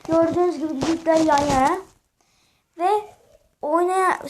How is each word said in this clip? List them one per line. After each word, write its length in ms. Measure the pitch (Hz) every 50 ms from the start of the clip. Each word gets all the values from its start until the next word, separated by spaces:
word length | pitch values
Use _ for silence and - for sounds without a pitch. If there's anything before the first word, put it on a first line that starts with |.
| -
gördüğünüz 500 | 320 320 330 330 330 320 349 359 359 311
gibi 240 | 269 311 311 277 269
düdükler 360 | 277 320 320 - - 330 320
yan 280 | 320 311 311 285 285 294
yana. 320 | 285 277 262 269 302 370 381 - - _ _ _ _ _ _ _ _ _ _ _ _ _ _ _ _ -
Ve 120 | 330 339 381 427 415 415 - - _ _ _ _ _ _ _ _ -
oynaya-, 580 | - 294 320 339 349 359 370 381 370 349 - - -